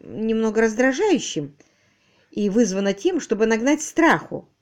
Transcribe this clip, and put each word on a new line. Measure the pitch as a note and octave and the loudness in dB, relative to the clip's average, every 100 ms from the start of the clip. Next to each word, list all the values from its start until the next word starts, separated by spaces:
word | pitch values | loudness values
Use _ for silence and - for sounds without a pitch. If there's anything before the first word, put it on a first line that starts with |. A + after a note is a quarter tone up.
немного | - A#2 A3 A3 A3 G#3+ | -14 -6 -2 0 0 2
раздражающим, | A3+ G#3+ C4 C4+ G#4+ C#4+ - D#3+ C#3+ - _ _ _ _ _ _ _ | 0 2 0 2 2 0 0 -8 -8 -12 _ _ _ _ _ _ _
и | - G#3 | -4 0
вызвано | G3+ A3 F#3+ G3 | 2 2 2 -2
тем, | G3 F4 F4+ | 0 -2 -2
чтобы | - G#3 A3 | -2 0 0
нагнать | A3 B3 D4+ | 2 2 0
страху | - - D#4+ F3 - - - _ | -2 2 4 2 -2 -14 -14 _